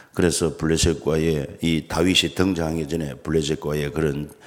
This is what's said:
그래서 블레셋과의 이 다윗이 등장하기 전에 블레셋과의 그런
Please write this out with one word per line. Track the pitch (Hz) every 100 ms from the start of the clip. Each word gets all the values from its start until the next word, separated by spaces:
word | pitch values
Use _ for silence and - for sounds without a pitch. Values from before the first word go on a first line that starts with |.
| -
그래서 | - 90 76 82 -
블레셋과의 | 80 80 85 80 - 80 80 76 69 -
이 | 85 80 -
다윗이 | 80 90 87 82 -
등장하기 | 95 85 80 82 73
전에 | 82 73
블레셋과의 | 65 80 80 73 73 73 76 71
그런 | 73 78 71 71 -